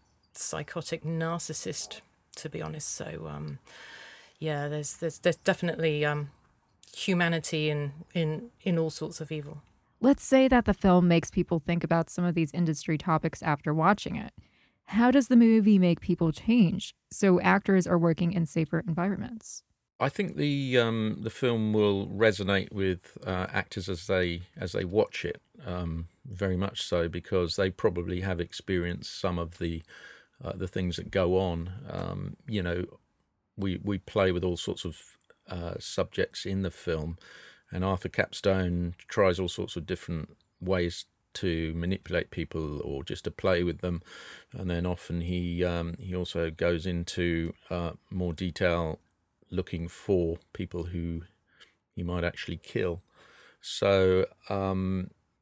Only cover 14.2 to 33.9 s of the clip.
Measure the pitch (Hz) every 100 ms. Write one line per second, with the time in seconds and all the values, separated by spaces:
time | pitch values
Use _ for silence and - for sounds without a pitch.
14.2 | - - - _ _ _ - 202 240 262
15.2 | 247 247 233 226 208 202 180 170 - 175
16.2 | 165 151 - 240 175 190 - - _ -
17.2 | 202 180 - 190 - 190 170 175 170 160
18.2 | 170 175 165 - 156 160 - 160 180 202
19.2 | 208 226 - - _ _ _ _ 135 -
20.2 | 190 - 147 139 135 123 117 113 110 107
21.2 | 110 - 127 117 110 107 104 98 98 98
22.2 | 110 101 98 98 - 104 95 90 - -
23.2 | - 92 92 98 - - 92 92 - 95
24.2 | 90 85 90 - 92 - 90 101 - -
25.2 | 85 - _ - 135 90 87 82 82 _
26.2 | - 92 98 90 98 - - 90 85 87
27.2 | - 95 87 - 95 92 110 90 87 90
28.2 | 95 87 85 - - 92 87 87 - -
29.2 | 95 87 82 - 87 82 - - - -
30.2 | _ _ - 92 92 - 90 85 - 98
31.2 | 90 92 95 85 85 92 - - 50 95
32.2 | 95 - - 104 87 87 - - _ _
33.2 | _ _ _ - 98 90 101